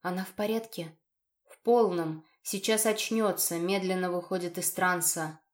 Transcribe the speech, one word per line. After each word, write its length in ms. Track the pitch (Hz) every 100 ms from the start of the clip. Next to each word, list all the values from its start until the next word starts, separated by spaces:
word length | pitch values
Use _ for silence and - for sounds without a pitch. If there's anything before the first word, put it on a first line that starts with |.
«Она 220 | 180 180
в 80 | 185
порядке?» 540 | - 208 220 220 - 165 - _ _ _ _ _
«В 140 | -
полном. 640 | - 240 214 175 160 156 - _
Сейчас 420 | - 196 196 220 220
очнется, 720 | 214 - 226 208 - - 170
медленно 520 | 175 196 185 185 180
выходит 480 | 175 175 185 175 175
из 140 | 175
транса». 680 | - 185 180 170 - 160 156 _